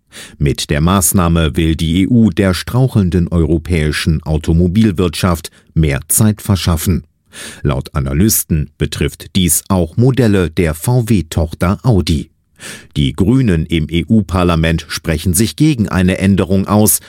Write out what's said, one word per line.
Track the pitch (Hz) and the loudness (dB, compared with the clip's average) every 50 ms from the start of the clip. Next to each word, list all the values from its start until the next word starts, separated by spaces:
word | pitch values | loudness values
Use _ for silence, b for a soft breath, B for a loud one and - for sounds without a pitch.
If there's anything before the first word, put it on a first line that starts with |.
| _ B B B B B B - | _ B B B B B B -2
Mit | 71 - - - - - | -2 -2 -2 -2 -4 -4
der | 76 73 | -2 0
Maßnahme | 78 87 95 98 92 - - 98 85 82 85 82 80 78 - | 2 2 2 2 0 0 0 2 2 2 2 2 2 0 0
will | 90 80 80 80 | 0 0 0 0
die | 78 85 80 80 95 | 0 -2 0 0 0
E | 95 | 2
U | - 123 117 113 98 | 2 4 4 4 4
der | 82 - 98 95 90 | 2 2 0 0 0
strauchelnden | - - - - 123 135 127 - 110 95 87 92 90 85 - | -2 -4 -4 -2 0 0 2 2 0 2 2 2 0 0 0
europäischen | 87 85 80 73 85 80 78 80 85 80 76 76 69 - - 87 78 73 | 0 0 2 2 0 -2 -2 -2 -2 0 0 -2 -2 -2 -2 -2 -2 -2
Automobilwirtschaft | - 76 78 76 - - 80 85 90 90 85 113 110 107 85 - 92 87 - - - 92 85 - - b b b b b - | -2 -2 -4 -2 0 0 2 2 2 2 2 2 2 2 2 0 -2 -2 -2 -2 -2 0 0 -2 -6 b b b b b 0
mehr | 80 78 73 69 67 - - | 0 0 0 0 -2 -4 -2
Zeit | - - 113 107 107 - | 0 2 2 2 0 0
verschaffen. | - - 98 87 - 90 82 80 - - - - - _ _ _ B B B B B B B B | -2 -2 -2 0 0 0 -2 0 0 -2 -2 -2 -4 _ _ _ B B B B B B B B
Laut | - 73 65 65 - - - | -4 -4 -4 -4 -6 -6 -6
Analysten | 76 65 67 69 76 101 113 - - - - 90 78 71 - _ - | -4 -4 -2 0 2 2 2 2 0 -2 -2 -2 -2 -4 -4 _ -6
betrifft | - - - - 78 - - - - - - | -4 -4 -2 -2 -4 -4 -4 -8 -12 -6 -2
dies | 98 90 82 - - - - | 0 0 0 0 -2 -2 0
auch | 98 92 85 - - 107 | 0 0 0 0 0 0
Modelle | 117 135 123 135 123 107 101 95 87 80 | 2 2 2 2 2 2 2 2 0 0
der | - - 87 78 | 0 -2 -2 -2
V-W-Tochter | 76 - - 123 123 127 113 107 113 90 78 - - 85 80 80 - - 92 87 101 - | -2 -4 -2 -2 0 0 0 0 0 0 -2 -2 -2 -4 -4 -4 -4 -2 -2 -2 -2 0
Audi. | - 131 113 90 80 - 82 69 - - _ _ _ _ B B B B B B B B - | 0 0 2 2 2 0 -2 -2 -4 -8 _ _ _ _ B B B B B B B B -4
Die | 143 143 131 | -2 -2 0
Grünen | - - 95 98 127 135 131 107 87 80 80 | 0 0 0 2 2 2 2 2 2 0 0
im | - 87 80 78 78 | 0 -2 -2 -2 -2
E-U-Parlament | 82 85 78 - 113 110 95 - - 92 87 87 85 80 80 82 82 80 - - | -2 -2 0 0 0 0 0 0 0 0 2 2 2 2 2 2 0 -2 -4 -8
sprechen | - - - 85 80 78 - 95 82 | -12 -8 -4 -4 -4 -2 -2 -2 0
sich | 87 113 - - | 0 0 -2 0
gegen | - 147 160 147 113 101 - | 0 0 2 2 0 -2 0
eine | - 92 92 90 95 | 0 2 2 2 2
Änderung | - 95 98 98 90 92 76 98 95 98 | 2 2 2 2 2 2 0 0 -2 0
aus. | - 101 107 107 101 - B B | 0 2 2 2 2 0 B B